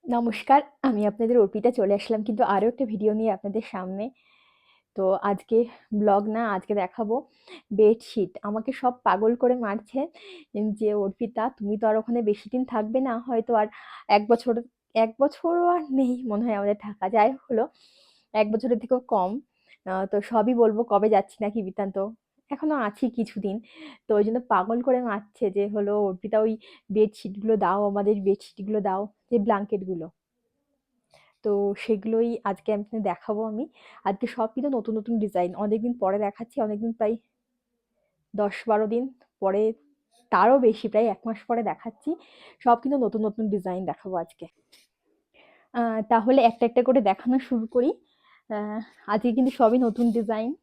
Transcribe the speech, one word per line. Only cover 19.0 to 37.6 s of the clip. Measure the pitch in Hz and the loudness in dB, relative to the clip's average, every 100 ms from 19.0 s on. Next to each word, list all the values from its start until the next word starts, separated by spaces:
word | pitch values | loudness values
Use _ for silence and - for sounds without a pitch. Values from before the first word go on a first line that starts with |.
কম। | - 214 185 240 - _ _ _ - | 0 -2 0 -4 -12 _ _ _ -8
আহ, | 190 190 | -6 -2
তো | 208 | -4
সবই | 202 233 214 | 0 0 2
বলবো, | 240 226 214 | 4 4 2
কবে | 233 202 214 | 0 2 4
যাচ্ছি | 208 196 - | 2 0 -6
না | 208 | -6
কি | 220 | -4
বৃত্তান্ত। | 190 190 196 190 196 226 _ _ _ | -6 -6 -6 -4 -6 -8 _ _ _
এখনো | 277 311 | -6 -2
আছি | 294 214 208 254 | -2 -4 -2 -4
কিছুদিন, | 240 214 - 196 202 - - 311 262 | -2 -6 -4 -6 -6 -10 -20 -20 -20
তো | _ | _
ওই | 214 | 0
জন্য | 208 233 | 2 -2
পাগল | 247 202 202 233 | 0 0 0 -2
করে | 247 247 | 0 0
মারছে | 240 202 208 _ 208 | -2 -6 -8 _ -2
যে | 190 202 | 0 -2
হলো, | 208 202 208 | -2 -2 0
"অর্পিতা, | 202 185 208 214 | 0 -2 -2 0
ওই | 220 220 - - _ | 0 -2 -10 -20 _
বেডশিটগুলো | 208 214 - 202 202 220 220 | 2 2 0 -12 -6 0 2
দাও, | 185 196 208 | 2 2 0
আমাদের | 202 196 208 | 0 0 2
বেডশিটগুলো | 196 196 - - 202 214 | 0 -2 -4 -14 -4 -2
দাও, | 196 190 208 _ _ | -2 -2 -6 _ _
যে | 240 | -2
ব্ল্যাঙ্কেটগুলো।" | 202 202 202 208 185 175 160 _ _ _ _ _ _ _ _ _ _ _ _ _ | 2 0 0 -6 -4 -8 -10 _ _ _ _ _ _ _ _ _ _ _ _ _
তো | 214 202 202 202 | -4 -2 -2 -4
সেগুলোই | - 220 220 226 233 233 | -2 -2 0 0 0 -2
আজকে | 202 190 - | -6 -6 -4
আমি | 208 | -4
আপনাদের | 208 226 | -4 -4
দেখাবো। | 202 175 - 208 | -4 -4 -6 -4
আমি | 220 214 311 _ - - | -4 -6 -8 _ -20 -8
আজকে | 196 196 233 | -6 -4 -4
সব | - 220 | -4 -4
কিন্তু | - 285 | -2 -2
নতুন | 254 214 220 | -2 -2 -6
নতুন | 208 233 | -2 -2
ডিজাইন, | 208 185 175 | 0 0 -2
অনেকদিন | 180 208 214 240 240 | -2 -2 0 -2 -2
পরে | 190 202 | -2 0
দেখাচ্ছি, | 202 - 233 - | -2 -6 -10 -4
অনেকদিন | 214 208 233 | -4 -4 -6
প্রায় | 226 214 226 _ _ _ _ | -2 -2 -2 _ _ _ _